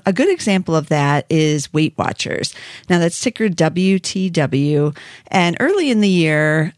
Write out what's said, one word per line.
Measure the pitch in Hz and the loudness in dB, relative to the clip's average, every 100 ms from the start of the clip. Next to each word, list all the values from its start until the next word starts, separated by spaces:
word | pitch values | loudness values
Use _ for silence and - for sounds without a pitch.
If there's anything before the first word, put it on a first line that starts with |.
a | - | -2
good | 185 339 | 0 2
example | 349 226 190 175 | 0 0 -2 0
of | 160 147 | -2 0
that | 151 143 147 - | 0 2 0 0
is | 160 156 151 - | 0 2 0 -2
Weight | 156 156 - | 0 -2 -2
Watchers. | - - - - - - - - - | -4 -4 -6 -6 -6 -10 -20 -12 -2
Now, | 175 | 2
that's | 170 - | 0 -2
ticker | 247 - 220 | -6 -2 -2
W | 165 160 170 190 190 | 0 0 2 2 0
T | - 190 185 | -2 -4 -2
W. | 170 143 139 143 147 147 147 - - - | 0 0 0 0 0 0 -4 -14 -20 -4
And | 185 175 - | 0 0 0
early | 294 403 294 | 0 0 0
in | 220 | 2
the | 202 | 2
year, | 185 160 151 151 156 156 | 2 2 2 2 0 -2